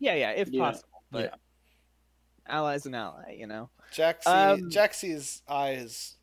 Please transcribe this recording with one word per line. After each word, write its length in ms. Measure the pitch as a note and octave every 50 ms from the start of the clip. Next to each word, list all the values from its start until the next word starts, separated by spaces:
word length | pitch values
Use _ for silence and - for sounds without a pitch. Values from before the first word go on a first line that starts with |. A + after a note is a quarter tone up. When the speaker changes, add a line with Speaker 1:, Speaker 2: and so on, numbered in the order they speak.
Speaker 1:
Yeah, 140 | C#4 A#3+ F3+
yeah, 160 | D3 B2 G#2+
if 180 | G#2+ F#3+ G3 -
Speaker 2:
Yeah. 140 | B2+ D#3+ E3+ C#3+
Speaker 1:
possible. 320 | - - - _ _ - _ _
But 140 | - A2+ A2
Speaker 3:
Yeah. 100 | - - - _ _ _ _ _ _ _ _ _ _ _ _ _ _ _ _ _ _ _ _ _
Speaker 1:
ally's 400 | - C#3+ D#3 D3+ D3 C#3+ C#3+ C#3+
an 80 | C#3 B2+
ally, 400 | A#2 G#2+ F2 D2 - - - - -
you 80 | A2+
know? 220 | G#2+ G#2+ A2 A#2 - _ _ _ -
Speaker 4:
Jaxie, 340 | - - D#3+ E3 E3+ - -
Speaker 1:
Um, 440 | E3+ F3+ F#3+ G3 G3 G3 F#3+ F3+ E3+
Speaker 4:
Jaxie's 720 | D#3+ G3+ G#3 G3+ - - G#3 F#3 D#3+ D3 C#3 - - - _
eyes 680 | - C#3+ C#3 C#3 C#3 C3+ B2+ B2 A2+ A2+ - - - - _